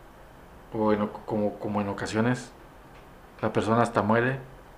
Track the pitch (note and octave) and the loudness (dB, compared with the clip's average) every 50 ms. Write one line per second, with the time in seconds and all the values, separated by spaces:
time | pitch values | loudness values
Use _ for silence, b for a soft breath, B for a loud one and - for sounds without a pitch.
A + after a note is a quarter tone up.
0 | - - - - - - - - - - - - - - - A2 G#2+ G#2+ G#2+ G2+ | -20 -20 -20 -20 -20 -20 -20 -20 -20 -20 -20 -20 -16 -8 -4 0 2 2 4 2
1 | G#2+ G#2+ - - - - A#2 G#2+ G#2 G2+ - - - G#2+ G#2 G#2 G2+ G2+ G2 - | 2 -2 -4 -10 -6 -4 -2 0 0 0 -2 -4 -6 -4 -2 -2 -2 -4 -4 -6
2 | G2 F2+ G2+ A2 A2+ B2 B2 B2 - - - - - - - - - - - - | -6 -2 0 0 2 2 0 -2 -6 -12 -18 -20 -20 -20 -20 -20 -20 -20 -20 -20
3 | - - - - - - - - - G#2+ - A2+ F#2+ G#2+ A2+ A#2+ A2+ A2 - G#2+ | -20 -20 -20 -20 -20 -20 -8 -4 -4 0 0 0 2 4 4 4 2 2 2 0
4 | G2+ G#2 A2+ A#2 A#2+ C3 C3 C3 - - - - - - - | 2 4 2 2 2 0 -2 -4 -8 -14 -20 -20 -20 -20 -20